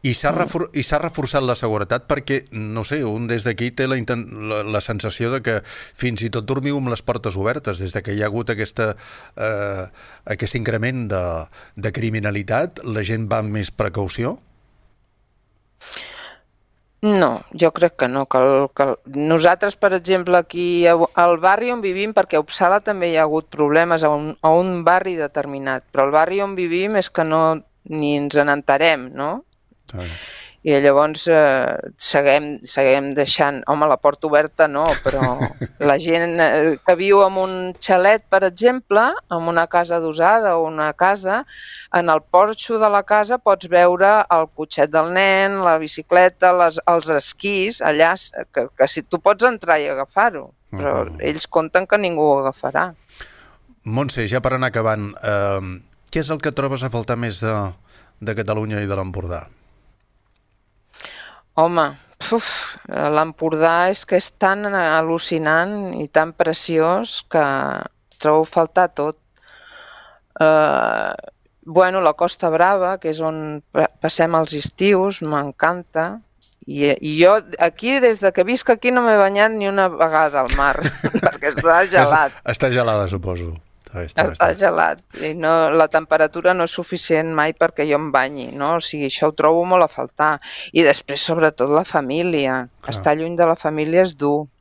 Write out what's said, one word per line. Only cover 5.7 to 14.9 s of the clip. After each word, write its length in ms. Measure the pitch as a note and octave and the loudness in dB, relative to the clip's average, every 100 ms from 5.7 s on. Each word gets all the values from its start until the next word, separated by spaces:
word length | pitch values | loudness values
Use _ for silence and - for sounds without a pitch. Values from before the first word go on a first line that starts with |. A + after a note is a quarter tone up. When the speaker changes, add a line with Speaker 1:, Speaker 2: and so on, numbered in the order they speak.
| - - - B2 A2 | -16 -18 -6 -4 -2
Speaker 1:
i 80 | A#2 | -4
tot 160 | A#2+ G#2+ | -4 -4
dormiu 320 | C3+ C3+ C#3+ | -4 -2 -4
amb 120 | B2+ | -2
les 120 | A#2 | -4
portes 340 | - A2+ A2+ F#2+ | -4 -4 -4 -4
obertes, 440 | G2+ C#3 C3+ F2+ | -4 -4 -6 -6
des 120 | F#2+ | -6
de 120 | G#2 | -6
que 100 | G2 | -6
hi 80 | G#2 | -4
ha 60 | G#2 | -4
hagut 220 | G#2+ A#2 | -4 -6
aquesta, 440 | G#2+ G#2+ - A2 G2+ - - - - | -4 -4 -2 -4 -4 -14 -20 -20 -8
eh, 520 | A2 G#2 G2+ F#2+ F#2 - - - - | -6 -4 -6 -6 -10 -16 -20 -20 -10
aquest 300 | G#2 G#2 B2 | -6 -4 -4
increment 520 | A2 A2 A#2 C3 A2+ | -2 -2 -2 -4 -4
de, 140 | G2 F2+ E2 D#2+ - - - | -4 -4 -6 -10 -18 -20 -8
de 160 | G#2 | -8
criminalitat, 920 | - A2+ A2 G#2 G2+ G2 A2+ E3 - B2+ | -4 -4 -2 -4 -4 -2 -2 -2 -6 -8
la 160 | G#2+ | -6
gent 260 | G2+ A2+ A2 | -4 -4 -2
va 120 | A2+ | -4
amb 120 | G#2+ | -2
més 200 | G#2+ F#2+ | -4 -4
precaució? 680 | - G#2 G#2 G2 - A#2+ A#3+ _ _ _ _ _ | -4 -4 -4 -6 -4 -4 -6 _ _ _ _ _